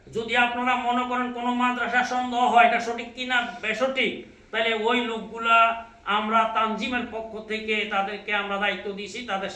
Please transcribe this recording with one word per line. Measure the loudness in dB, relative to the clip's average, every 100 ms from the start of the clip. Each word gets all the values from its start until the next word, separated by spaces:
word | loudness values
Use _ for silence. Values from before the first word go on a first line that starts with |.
| -10 -6
যদি | 0 2
আপনারা | 2 2 0 0 2
মনে | 0 0
করেন | -2 -4
কোনো | -2 -2
মাদ্রাসা | 2 0 0 0 0
সন্দেহ | 2 0 0 2 4
হয় | 6 6
এটা | 4
সঠিক | -2 -6 -8 -8
কিনা | -2 0 0 -4
বেসঠিক, | -4 0 0 0 -2 -2 -12 -20 -8
তাহলে | -2 0 0 2
ওই | 2 0
লোকগুলা | -6 -8 -4 4 6 6 2 -8 -10
আমরা | -2 -2 2 2 4
তানজিমের | 2 0 0 -2 -4 -4
পক্ষ | -8 -8 -10 -8
থেকে | -6 -2 -2 0
তাদেরকে | -2 -2 -4 -4 -2
আমরা | -2 -2
দায়িত্ব | -2 -2 -6
দিয়েছি, | -8 -8 -10 -6
তাদের | -4 -4